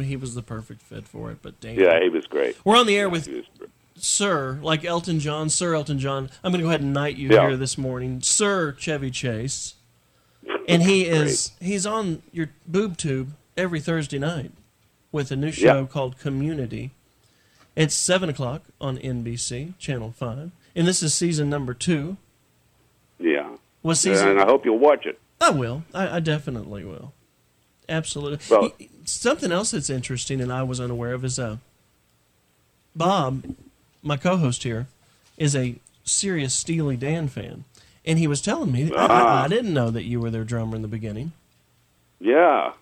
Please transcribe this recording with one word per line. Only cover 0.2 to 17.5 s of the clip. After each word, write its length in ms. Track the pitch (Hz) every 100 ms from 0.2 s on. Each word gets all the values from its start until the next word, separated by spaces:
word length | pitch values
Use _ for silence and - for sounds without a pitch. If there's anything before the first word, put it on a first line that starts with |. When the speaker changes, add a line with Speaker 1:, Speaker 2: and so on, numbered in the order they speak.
| 131
Speaker 1:
the 80 | 120
perfect 400 | 113 113 110 110
fit 240 | - 110 104
for 240 | 113 113
it, 80 | 113
but 180 | 98 98
damn. 180 | 110 117
Speaker 2:
Yeah, 220 | 90 82
he 60 | 90
was 180 | 80 -
great. 300 | 73 65 -
Speaker 1:
We're 120 | 196 233
on 100 | 226
the 100 | 202
air 100 | 196
Speaker 2:
Yeah, 60 |
Speaker 1:
with 140 | 170 143
Speaker 2:
he 80 | 127
was 80 | - -
great. 120 | - _ _ 170
Speaker 1:
Sir, 600 | - - 202 160 135 135
like 220 | 147 156
Elton 360 | 170 170 175 165
John, 280 | 147 151 156
Sir 260 | - 180
Elton 240 | 160 147 143
John. 300 | 135 135 135 -
I'm 80 | 190
gonna 120 | 180
go 40 | 160
ahead 140 | 156
and 100 | 139
knight 240 | 139 147 135
you 140 | 139
Speaker 2:
Yeah. 180 | 110 143
Speaker 1:
here 80 | 131
this 220 | 131 -
morning, 420 | 131 123 127 127
Sir 520 | - - 208 196 156 131
Chevy 320 | - 147 135
Chase. 640 | 127 127 110 131 - - - _ _ _ _ _ _ - - -
And 140 | 170
he 220 | 180 190
Speaker 2:
<laughs> 40 | 175
Great. 80 | 160
Speaker 1:
is, 360 | 147 127 - -
he's 260 | 175 202 196
on 360 | 220 196 160 -
your 200 | 170 160 - -
boob 300 | 180 214 170
tube 340 | 160 131 131 151 _ -
every 240 | 185 165
Thursday 380 | 143 165 147 143
night 320 | 147 170 98 - _ _ _ _ _
with 180 | 151 135
a 60 | 135
new 100 | 151
Speaker 2:
Yeah. 60 |
Speaker 1:
show 340 | 160 180 135 131
called 320 | 147 131 127
Community. 720 | 147 135 151 156 120 110 123 - _ _ _ _ _